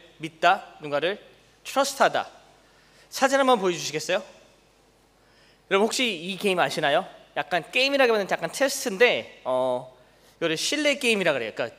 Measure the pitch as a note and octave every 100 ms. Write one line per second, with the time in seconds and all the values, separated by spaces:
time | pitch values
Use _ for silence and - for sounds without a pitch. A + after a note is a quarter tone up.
0 | - - D#3 - F3 G3+ - - D3+ C#3+
1 | E3 G#3 - - _ _ - C4+ C4+ -
2 | F#3+ B2+ - - - _ _ _ _ _
3 | - - C4 C4+ C4 B3 F#3 E3 C#3+ D3
4 | - F#3+ - - - _ _ _ _ _
5 | _ _ _ _ _ _ - G3 G#3+ -
6 | B3 E3+ E3+ F#3 G3+ F3+ C#3 - D3+ D#3
7 | F#3+ - - - - F3 D#3 B3+ C4+ C#4
8 | B3+ A3 F3+ E3+ E3+ - C4+ - B3+ F#3+
9 | A#3+ C#3 A2 - B2+ B2+ B2+ B2 C#3 -
10 | _ _ _ - E3 D#3+ - D4 D4 C#4
11 | A#3+ G#3+ E3+ C3+ A2+ - A#2